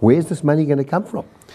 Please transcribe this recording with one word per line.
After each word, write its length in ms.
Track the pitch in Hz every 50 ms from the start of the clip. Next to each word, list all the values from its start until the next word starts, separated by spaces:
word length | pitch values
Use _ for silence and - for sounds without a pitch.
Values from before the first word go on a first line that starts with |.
Where's 300 | - 110 127 165 160 160
this 120 | 190 - -
money 220 | 143 147 156 156
gonna 200 | 143 147 143 135
come 200 | 139 - 180 208
from? 220 | - - - - - _ - - -